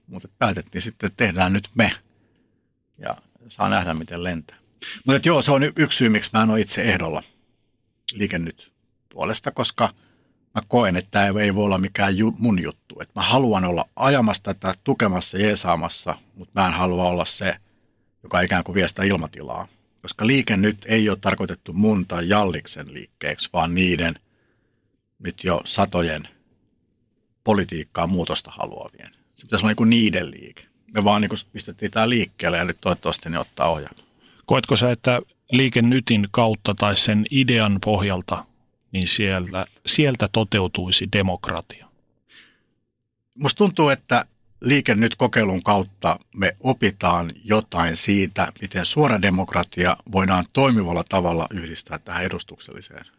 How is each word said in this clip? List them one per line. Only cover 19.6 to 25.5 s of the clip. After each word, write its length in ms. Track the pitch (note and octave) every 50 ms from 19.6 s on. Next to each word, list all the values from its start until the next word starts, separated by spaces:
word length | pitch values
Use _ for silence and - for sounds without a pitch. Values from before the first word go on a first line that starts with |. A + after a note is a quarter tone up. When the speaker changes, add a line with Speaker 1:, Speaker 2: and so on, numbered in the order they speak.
| F#2 - _ _ _ _ _ _ -
Speaker 1:
Koska 240 | - - - G#2+
Liike 300 | A2+ C3+ C#3 A#2+ - A2+
Nyt 280 | F#2+ G2 G#2+ G2+ G2+ - -
ei 200 | A2 A2+ G#2+ G#2+
ole 100 | G2 G2
tarkoitettu 520 | - G2+ F#2+ - G2 F2 F2 - _ - E2
mun 340 | F2+ G#2 G#2+ G#2+ G2 F2+
tai 220 | - F2+ F2 E2+ F2
Jalliksen 680 | G2+ G#2 G#2 F#2+ E2 D2+ D#2 - - - D2 C#2+ -
liikkeeksi, 560 | D#2 - - _ _ - D2 D2 - - - -
vaan 220 | F2 E2 E2+ E2+
niiden 400 | F2+ F#2 F2+ F2 D#2+ E2+ E2+ D#2+ - _ _ _ _ _ _ _ _ _ _ _ _ _ _ _ _ _ _ _ _
nyt 260 | - F2+ - - -
jo 160 | F#2